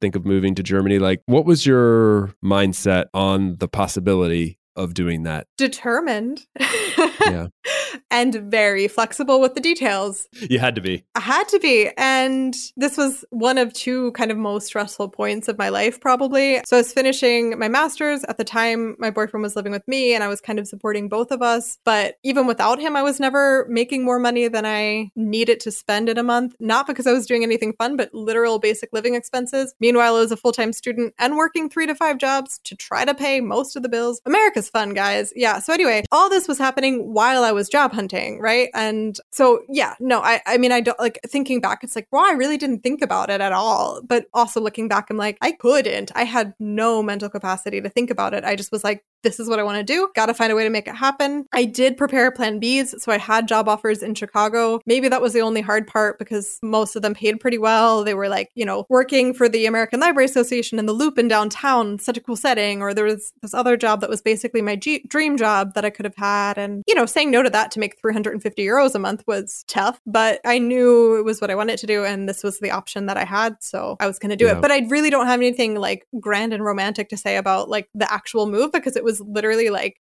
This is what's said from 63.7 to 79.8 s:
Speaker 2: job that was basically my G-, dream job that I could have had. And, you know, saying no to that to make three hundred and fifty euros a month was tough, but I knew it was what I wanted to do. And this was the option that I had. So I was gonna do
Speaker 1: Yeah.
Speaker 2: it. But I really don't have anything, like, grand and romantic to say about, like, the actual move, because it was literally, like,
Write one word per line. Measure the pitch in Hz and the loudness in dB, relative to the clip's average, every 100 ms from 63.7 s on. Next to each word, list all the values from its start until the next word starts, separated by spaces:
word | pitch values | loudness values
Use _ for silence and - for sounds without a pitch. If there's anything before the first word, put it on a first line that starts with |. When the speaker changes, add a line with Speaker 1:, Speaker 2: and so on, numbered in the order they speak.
| 240 | 2
Speaker 2:
job | 233 214 | 2 0
that | 202 | -2
was | 214 | -2
basically | 220 220 233 233 | 0 -2 0 -2
my | 208 202 | -2 -4
G-, | 294 302 - | -2 -4 -2
dream | 294 311 277 | -2 0 2
job | 220 202 196 | 2 2 0
that | 202 | -2
I | 208 | -4
could | 202 208 | -4 -10
have | 196 | -6
had. | 202 208 202 202 | -2 0 -2 -4
And, | 202 202 208 | -6 -6 0
you | |
know, | 392 226 | 2 2
saying | - 294 | 0 2
no | 240 | 4
to | 254 | 4
that | 202 214 | 2 0
to | 214 | -2
make | 208 - | -6 -4
three | 220 | -4
hundred | 220 208 | -2 -4
and | 214 | -4
fifty | 208 - 196 | -6 -4 0
euros | 247 269 262 | 4 4 2
a | |
month | 196 208 - | -4 -4 -4
was | 202 202 - - | -4 -4 -12 -6
tough, | - 202 247 - | -2 -2 -4 -2
but | 220 220 - | 0 2 0
I | - 247 | 0 2
knew | 240 254 247 233 233 220 | 2 4 6 8 8 4
it | |
was | 220 220 | 0 -2
what | 208 | -2
I | 190 | -2
wanted | 214 208 | -2 -4
to | 208 | -2
do. | 208 | -2
And | 202 196 196 | 0 -4 -4
this | 190 | -4
was | 202 196 | -6 -4
the | 202 | -4
option | 196 - 202 196 | -4 -6 -8 -4
that | 196 | -4
I | |
had. | 185 196 226 214 | -2 0 -2 -4
So | - 202 - 190 | -8 -6 -6 -4
I | 196 | -4
was | 190 | -2
gonna | 202 208 | -6 2
do | 226 | 4
Speaker 1:
Yeah. | 196 | 4
Speaker 2:
it. | |
But | 285 | 4
I | 285 233 | 2 2
really | 285 302 | 0 2
don't | 277 247 | 2 2
have | 247 | 2
anything, | 247 247 233 214 | 2 2 -2 -2
like, | 202 196 - 240 | -4 -6 -8 -10
grand | 208 208 226 | -2 -2 -2
and | 214 | -2
romantic | 208 202 196 208 202 | -2 -2 -2 -4 -8
to | 208 | -6
say | 208 196 | -4 -2
about, | 196 190 208 | 0 -2 -2
like, | 214 202 | -6 -6
the | 208 220 | -4 -2
actual | 214 - 226 208 | -2 -4 -2 0
move, | 208 294 | 0 0
because | 330 262 240 | 0 -2 -2
it | |
was | 226 208 | -2 -4
literally, | 208 208 214 220 233 | -6 -4 0 0 0
like, | 196 | 0